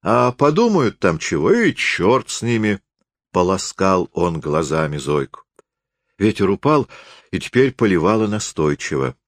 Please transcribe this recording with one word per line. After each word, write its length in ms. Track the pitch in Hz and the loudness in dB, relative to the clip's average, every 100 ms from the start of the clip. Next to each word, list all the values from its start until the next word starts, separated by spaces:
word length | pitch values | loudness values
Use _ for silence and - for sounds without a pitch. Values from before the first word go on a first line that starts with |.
А 300 | 90 117 123 | 2 2 2
подумают 680 | 120 143 156 233 196 120 - | 2 2 4 2 2 0 0
там 180 | 95 85 | 0 0
чего, 340 | - 78 85 | -4 -2 2
и 220 | 233 202 | 2 2
черт 560 | - - - 98 127 - | 0 -6 0 0 0 -2
с 120 | - | -8
ними", — 380 | 117 117 107 98 _ _ _ _ _ | -2 0 0 -2 _ _ _ _ _
полоскал 760 | 92 90 95 - - 95 92 85 | 0 0 0 -6 -2 2 2 0
он 260 | - 87 80 | -2 -2 -2
глазами 580 | 76 76 73 80 78 76 | -2 -2 -2 -2 -2 -4
Зойку. 460 | 69 73 67 - _ _ _ _ _ _ _ _ | -2 -2 -4 -12 _ _ _ _ _ _ _ _
Ветер 320 | 104 104 95 | -2 0 -2
упал, 380 | 98 143 151 123 - - - _ | 0 2 0 0 -10 -20 -20 _
и 80 | 95 | -10
теперь 340 | - 123 135 | -2 2 2
поливало 540 | - 110 90 85 110 107 | 2 2 2 2 2 0
настойчиво. 880 | 104 - - 76 73 - 69 65 - | -2 -6 -2 -2 -2 -4 -4 -4 -6